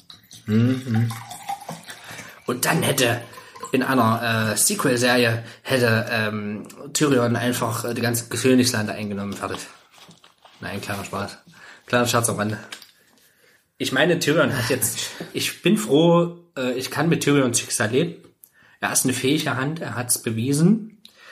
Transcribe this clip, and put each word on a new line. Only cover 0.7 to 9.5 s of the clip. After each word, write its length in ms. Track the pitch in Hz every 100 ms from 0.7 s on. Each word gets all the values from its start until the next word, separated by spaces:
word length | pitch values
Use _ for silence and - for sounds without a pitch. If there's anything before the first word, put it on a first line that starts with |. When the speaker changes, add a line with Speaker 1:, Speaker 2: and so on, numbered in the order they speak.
| 131 - 113 117 - - - - - - - - - - - - - -
Speaker 2:
Und 180 | 123 160
dann 160 | 165
hätte 400 | - 135 120 117 - - - - -
in 100 | 127
einer, 720 | 127 131 113 113 117 110 110
äh, 40 | 104
Sequel-Serie 840 | - - 143 123 123 123 120 113 - -
hätte, 440 | - 131 120 110 113
ähm, 580 | 113 107 107 104 104 - - 139
Tyrion 420 | - 147 127 120
einfach, 500 | 110 123 - 117 113
äh, 100 | 117
die 80 | 120
ganze 260 | 117 113 -
Königslande 640 | 120 131 127 117 110 107
eingenommen, 400 | 104 104 101 101
fertig. 260 | 92 98